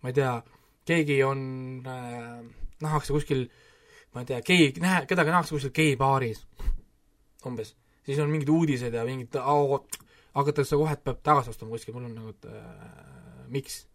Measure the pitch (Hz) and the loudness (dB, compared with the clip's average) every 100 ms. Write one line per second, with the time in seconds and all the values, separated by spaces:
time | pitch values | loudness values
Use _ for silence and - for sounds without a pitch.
0 | 131 127 131 120 - _ _ _ - 165 | 0 0 0 -2 -8 _ _ _ 0 0
1 | 147 139 135 135 131 131 131 131 127 127 | 4 4 4 2 -6 -8 -10 -10 -10 -10
2 | 123 120 117 120 117 - - - 156 151 | -10 -10 -12 -14 -18 -10 -10 -6 0 0
3 | - 147 143 135 120 _ _ _ _ - | 0 -2 0 -2 -2 _ _ _ _ -20
4 | _ - 120 127 - 185 147 139 175 185 | _ -12 -6 -6 2 6 6 4 2 2
5 | 143 180 156 175 160 151 135 143 156 127 | 2 2 4 4 2 -2 -2 2 2 4
6 | 135 135 123 107 - - - - - _ | 2 2 0 -6 -14 -4 0 0 -4 _
7 | _ _ _ _ 127 120 107 _ _ _ | _ _ _ _ -12 -10 -10 _ _ _
8 | - 139 147 156 143 160 160 131 123 117 | -6 -2 0 0 2 4 4 0 -2 -4
9 | 117 131 120 143 127 147 143 139 - - | -4 -6 -6 -4 2 4 4 0 -4 -16
10 | - _ _ - 143 147 135 147 156 147 | -16 _ _ 0 0 2 2 2 2 0
11 | - 123 - 147 117 113 113 113 - 123 | -4 -4 4 4 4 -10 -10 -10 -10 -12
12 | 120 113 110 107 - 110 110 104 - - | -10 -12 -14 -14 -16 -16 -16 -18 -20 -20
13 | - 131 - 127 127 135 - - - | -20 -20 -20 -20 -6 -6 -6 -14 -16